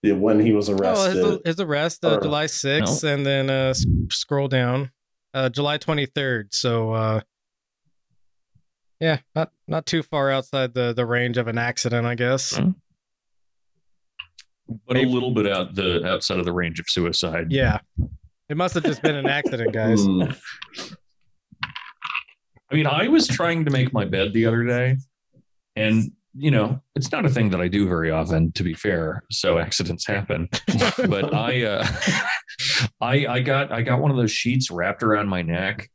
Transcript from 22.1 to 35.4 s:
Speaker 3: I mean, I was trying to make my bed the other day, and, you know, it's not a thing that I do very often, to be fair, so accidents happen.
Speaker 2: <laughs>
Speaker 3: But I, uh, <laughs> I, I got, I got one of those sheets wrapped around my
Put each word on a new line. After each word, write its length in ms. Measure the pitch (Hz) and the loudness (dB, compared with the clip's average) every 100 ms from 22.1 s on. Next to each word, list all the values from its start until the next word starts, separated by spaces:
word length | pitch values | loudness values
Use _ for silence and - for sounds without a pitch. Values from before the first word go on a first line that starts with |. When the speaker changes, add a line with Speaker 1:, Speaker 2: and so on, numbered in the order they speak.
| - - _ _ _ _ | -10 -10 _ _ _ _
Speaker 3:
I 40 | 147 | 0
mean, 120 | 151 | 2
I 200 | 147 220 | 2 4
was 180 | 320 - | 4 4
trying 380 | - 170 165 151 | 0 0 0 2
to 60 | |
make 200 | 135 127 | 2 2
my 140 | 113 98 | 0 0
bed 260 | 95 98 | 0 2
the 120 | 104 113 | 2 4
other 180 | 117 | 2
day, 320 | 120 123 127 131 135 _ _ _ _ _ _ - | 2 0 2 0 -2 _ _ _ _ _ _ -2
and, 360 | 110 110 - - _ 135 | 2 2 2 -6 _ -2
you 140 | 147 | 2
know, 320 | 123 107 131 _ - | 4 2 -2 _ -6
it's 160 | 135 | -4
not 140 | - 170 | 0 0
a 40 | |
thing 200 | 127 107 | 2 2
that 100 | 92 | 2
I 60 | 90 | 0
do 200 | 101 101 | 2 2
very 200 | 87 80 | 2 0
often, 420 | 80 80 80 82 | 0 0 2 2
to 100 | - | 0
be 100 | 90 | -4
fair, 500 | 80 104 90 80 - - | -2 -2 0 -2 -6 -8
so 300 | 107 92 85 | -4 0 0
accidents 480 | 82 - 90 85 - | 0 -2 -4 -4 -4
happen. 400 | 101 104 80 87 - - 113 | -4 -2 -4 -4 -6 -2 0
Speaker 2:
<laughs> 320 | 233 - 240 | 0 0 0
Speaker 3:
But 240 | 101 233 | 0 0
I, 300 | 143 113 127 113 | 0 0 0 0
uh, 200 | 101 113 - - 160 - - | 0 -2 -2 -2 0 -2 -6
<laughs> 580 | - - - - 117 _ | -8 -8 -2 0 -2 _
I, 260 | 120 135 131 | 0 0 0
I 120 | 123 | -2
got, 300 | 131 135 139 | 0 0 0
I 80 | 117 | -2
got 180 | 120 123 | 0 2
one 120 | 147 | 2
of 60 | 135 | 2
those 140 | 117 | 0
sheets 400 | - 120 131 127 | 0 0 0 0
wrapped 320 | 87 90 101 | -2 -4 0
around 240 | 117 107 101 | 0 2 0
my 140 | 92 | -2